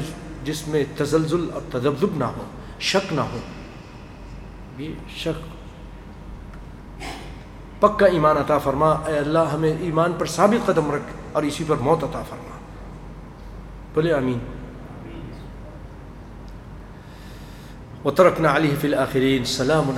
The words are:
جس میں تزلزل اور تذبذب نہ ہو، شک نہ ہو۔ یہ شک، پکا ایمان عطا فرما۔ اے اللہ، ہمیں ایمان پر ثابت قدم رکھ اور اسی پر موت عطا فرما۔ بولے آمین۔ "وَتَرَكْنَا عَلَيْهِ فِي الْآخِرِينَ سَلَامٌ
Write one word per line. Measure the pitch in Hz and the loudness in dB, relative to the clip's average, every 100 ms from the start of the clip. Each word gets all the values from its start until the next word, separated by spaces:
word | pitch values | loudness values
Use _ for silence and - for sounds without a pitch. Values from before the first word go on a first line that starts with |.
| 139 - - - | 0 -8 -12 -8
جس | 143 156 151 | -6 -6 0
میں | 151 135 - | 0 0 0
تزلزل | 143 160 156 175 160 | 2 4 4 2 0
اور | - - | -4 -4
تذبذب | 127 131 135 208 156 | 0 2 2 0 2
نہ | |
ہو، | 117 - - - - - | -2 -2 -10 -12 -12 -6
شک | - 190 190 | 2 2 2
نہ | 151 | 0
ہو۔ | 113 - - - - - - - - - - - - - - 127 | 0 -4 -8 -12 -14 -14 -16 -16 -16 -16 -14 -14 -14 -14 -14 -10
یہ | 151 156 - - | -10 -10 -10 -6
شک، | 165 151 - - - - - - - - - - - - - - - - - - - - - - - - | -4 -4 -6 -12 -14 -14 -14 -14 -14 -14 -12 -12 -12 -14 -14 -14 -14 -12 -10 -10 -12 -12 -14 -16 -16 4
پکا | 208 208 196 | 4 8 6
ایمان | 175 151 151 | 8 6 6
عطا | 135 147 | 4 2
فرما۔ | 139 135 156 | 4 4 4
اے | 151 156 151 | 4 2 0
اللہ، | 143 165 160 | 2 4 4
ہمیں | 160 160 156 | 4 2 2
ایمان | 175 160 170 165 | 2 2 2 2
پر | 160 | -2
ثابت | - 202 226 - | 4 6 6 4
قدم | 165 147 | 2 2
رکھ | 143 - - - | -2 -4 -10 -4
اور | 156 | 0
اسی | 147 139 151 | 0 -2 0
پر | 151 | 2
موت | 123 165 | 4 2
عطا | 135 127 - | 2 -4 -8
فرما۔ | - - - - - - - - - - - - - - - - | -10 -12 -14 -14 -14 -14 -14 -14 -14 -14 -14 -14 -12 -12 -14 -2
بولے | 156 165 | 2 4
آمین۔ | 147 131 123 - - - - - - - - - - - - - - - - - - - - - - - - - - - - - - - - - - - - | 4 4 0 -4 -10 -12 -12 -14 -12 -12 -10 -10 -12 -12 -12 -14 -14 -14 -14 -14 -14 -14 -14 -14 -14 -14 -14 -14 -16 -16 -16 -14 -14 -14 -14 -14 -14 -14 -4
"وَتَرَكْنَا | 147 143 180 - 160 139 | 0 8 8 8 4 6
عَلَيْهِ | 156 - | 4 4
فِي | 143 | 2
الْآخِرِينَ | 131 131 135 131 135 | 2 4 4 4 4
سَلَامٌ | 120 - 131 156 139 | 2 0 4 4 4